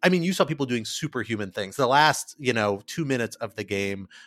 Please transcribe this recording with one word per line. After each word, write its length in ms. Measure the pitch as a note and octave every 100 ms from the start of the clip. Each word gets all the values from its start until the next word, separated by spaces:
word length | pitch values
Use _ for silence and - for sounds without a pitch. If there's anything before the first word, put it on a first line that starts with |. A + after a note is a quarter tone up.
I 60 | F3+
mean, 120 | F3+
you 120 | E3+
saw 100 | F#3+
people 220 | F#3 D3 C#3
doing 180 | A#2+
superhuman 680 | G#2+ - D3+ B2+ A2 A2 G2+
things. 260 | A2 F#2+ F#2+
The 100 | B2+
last, 480 | C3+ D#3 C#3 - -
you 140 | C3
know, 300 | A#2 G#2 G2+ -
two 200 | - D3
minutes 320 | C3 A2 -
of 180 | A2+ G#2
the 80 |
game 460 | G2 G2+ G2 G2 F#2+ -